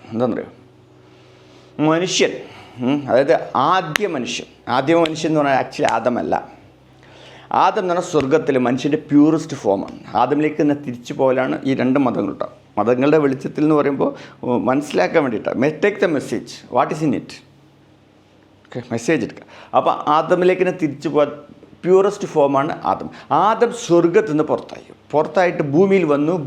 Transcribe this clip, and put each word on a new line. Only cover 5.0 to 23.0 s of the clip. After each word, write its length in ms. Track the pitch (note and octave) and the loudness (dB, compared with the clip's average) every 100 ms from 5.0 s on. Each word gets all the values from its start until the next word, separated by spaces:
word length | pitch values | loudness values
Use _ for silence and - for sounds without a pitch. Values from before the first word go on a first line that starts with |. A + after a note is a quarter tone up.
മനുഷ്യൻ 260 | E3 D#3+ E3 | 2 -2 -2
എന്ന് 100 | D#3 | 0
പറഞ്ഞാൽ 160 | C#3+ C3 | 2 0
actually 240 | B2+ - B2+ A2+ | -2 -2 0 0
ആദമല്ല. 380 | A#2 A#2 D#2+ F2+ - - - _ _ - - - - - - - | 0 -2 -2 -4 -4 -16 -20 _ _ -20 -20 -20 -20 -20 -4 0
ആദം 180 | E3+ G3 | 2 0
എന്ന് 100 | F#3 | -2
പറഞ്ഞാൽ 140 | F3 F3 | -4 -2
സ്വർഗ്ഗത്തിൽ 460 | D#3 C3+ D3+ D3 C3+ B2 | -2 2 0 2 0 0
മനുഷ്യൻ്റെ 320 | C3 D3+ D3+ - | 0 -2 -4 2
പ്യൂറസ്റ്റ് 460 | D3 D3+ D#3+ D3+ C3+ | 4 6 4 -2 -4
ഫോമാണ്. 360 | A2 G2 - - - G#2 | 0 0 -2 -12 -4 0
ആദമിലേക്ക് 360 | B2+ C#3+ D3+ D3+ | 0 2 0 0
തന്നെ 140 | D3+ C#3+ C#3+ | 0 0 -4
തിരിച്ചു 260 | A#2+ - C#3+ | -12 -10 0
പോകലാണ് 360 | C3+ C3 C3 D3 C3+ | 0 2 -2 -2 -2
ഈ 60 | B2+ | 0
രണ്ട് 180 | B2+ C3 B2+ | 0 2 0
മതങ്ങൾ 280 | B2 G2+ C2+ | -2 -4 -6
ട്ടോ. 80 | - - _ - | -10 -12 _ -2
മതങ്ങളുടെ 400 | G#2+ B2+ C#3 D#3 | 0 2 2 2
വെളിച്ചത്തിൽ 380 | C#3+ C3 F3 D#3+ D3+ | 2 -2 -6 -2 2
എന്ന് 100 | D3+ | 2
പറയുമ്പോൾ, 300 | C#3 C3+ C4+ - - - - | 0 0 -2 -4 -14 -10 -2
ഉം, 120 | A#2+ G#2+ | 0 0
മനസ്സിലാക്കാൻ 500 | C3 D3 F#3 F3+ E3 | -2 -2 -2 0 0
വേണ്ടിയിട്ടാണ്. 340 | C#3 G#2+ - - | 0 -2 -4 0
May 100 | C3+ D3+ | -2 0
take 140 | G3+ G#3 | -2 0
the 60 | A3 D3 | 0 0
message, 360 | C3+ A#2 - - - A#2+ | -4 -6 -8 -16 -4 -2
what 140 | D3+ D#3 | 0 -2
is 60 | D#3 | -2
in 60 | G2 | -2
it? 100 | - - - _ _ _ _ _ _ _ _ _ _ _ _ | -6 -16 -20 _ _ _ _ _ _ _ _ _ _ _ _
ഓക്കെ, 140 | B2 - | -14 -8
മെസ്സേജ് 300 | - - D#3+ E2+ | -6 -2 -2 -2
എടുക്കുക. 200 | - - - - B2 | -10 -20 -20 -4 0
അപ്പോൾ 160 | D#3+ - - D3+ | 0 -2 0 0
ആദമിലേക്ക് 460 | D#3+ F3+ F3+ F#3 | 2 2 4 2
തന്നെ 120 | F#3 - | 0 -2
തിരിച്ചു 260 | D3+ C3+ E3 | -4 -4 -2
പോകാൻ 160 | C#3+ D3 - - - - - | 0 0 -2 -18 -20 -20 -8
പ്യൂറസ്റ്റ് 440 | F3 F#3+ G3 G3+ F3+ | 2 4 4 -2 -2
ഫോമാണ് 400 | D#3 C#3 C#3 C#3+ - - | 2 2 2 0 -2 -2
ആദം. 180 | F#2+ | -4